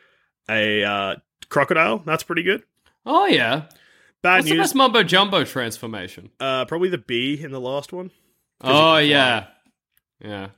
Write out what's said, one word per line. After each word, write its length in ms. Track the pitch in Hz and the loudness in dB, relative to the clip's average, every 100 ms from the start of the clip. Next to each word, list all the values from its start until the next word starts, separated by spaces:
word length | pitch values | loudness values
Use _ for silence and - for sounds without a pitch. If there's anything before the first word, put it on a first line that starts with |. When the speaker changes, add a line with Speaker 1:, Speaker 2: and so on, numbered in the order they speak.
| _ _ _ _ - | _ _ _ _ -4
Speaker 1:
a, 360 | 110 107 104 | -2 0 0
uh, 320 | 101 101 98 80 _ _ - | 0 -2 -4 -6 _ _ -6
crocodile. 540 | 143 139 160 180 220 160 | -2 0 2 0 -2 -4
That's 160 | 156 | -6
pretty 200 | - 165 | -4 -4
good. 180 | 175 220 - _ _ _ 233 | -2 -4 -6 _ _ _ -2
Speaker 2:
Oh, 180 | 320 392 | 2 4
yeah. 380 | 165 113 143 151 _ _ _ _ _ | 2 2 -2 -6 _ _ _ _ _
Speaker 1:
Bad 120 | 180 185 | 2 2
Speaker 2:
What's 80 | 302 | 4
Speaker 1:
news. 100 | 330 | 2
Speaker 2:
the 60 | |
best 140 | 381 269 | 2 2
Mumbo 280 | 262 226 | 4 4
Jumbo 400 | 170 185 202 190 | 2 2 2 0
transformation? 840 | 127 131 117 - 117 107 90 - 92 - | -2 -4 -6 -8 -10 -10 -12 -14 -20 -10
Speaker 1:
Uh, 240 | 135 131 | -4 -4
probably 240 | 123 165 180 | -4 -2 -2
the 100 | 170 | -2
bee 420 | 107 120 131 143 | -4 -4 -4 -6
in 80 | 151 | -8
the 80 | 131 | -10
last 320 | 127 139 - | -8 -8 -8
one. 180 | 180 185 _ _ _ _ _ | -12 -14 _ _ _ _ _
'Cause 80 | 127 | 0
you 0 | |
Speaker 2:
Oh, 40 | |
Speaker 1:
can 60 | 147 | 4
fly. 200 | 160 156 | 4 4
Speaker 2:
yeah. 420 | 147 147 131 113 95 _ _ _ _ _ _ _ | 4 4 2 0 -4 _ _ _ _ _ _ _
Yeah, 240 | 104 101 98 | -14 -12 -14